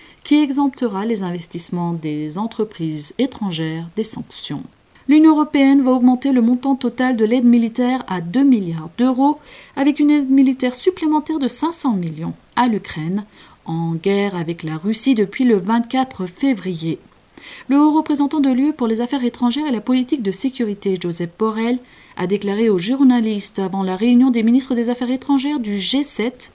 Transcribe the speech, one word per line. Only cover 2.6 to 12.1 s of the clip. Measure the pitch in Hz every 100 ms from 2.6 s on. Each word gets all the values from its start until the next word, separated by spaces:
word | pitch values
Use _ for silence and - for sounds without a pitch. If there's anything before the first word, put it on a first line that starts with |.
| 214 - 165 156 - -
étrangères | 262 - 202 160 160 160 170 214
des |
sanctions. | 220 - 143 - - 147 - _ _ _ -
L'Union | 302 320
européenne | 302 302 294 269 277
va | 254
augmenter | 254 247 254 277
le | 254
montant | 226 247 269 269
total | 240 233 254 240
de | 220
l'aide | 254 240
militaire | 240 226 226 247 254 -
à | 185
deux | 170 240
milliards | 277 240 175 160 160 -
d'euros, | 254 254 277 294 - - - -
avec | 277 285
une | 294
aide | 294 262
militaire | 269 262 262 247 247
supplémentaire | 381 359 311 302 294 320
de | 254
cinq | - 311
cents | 339 277
millions | 202 170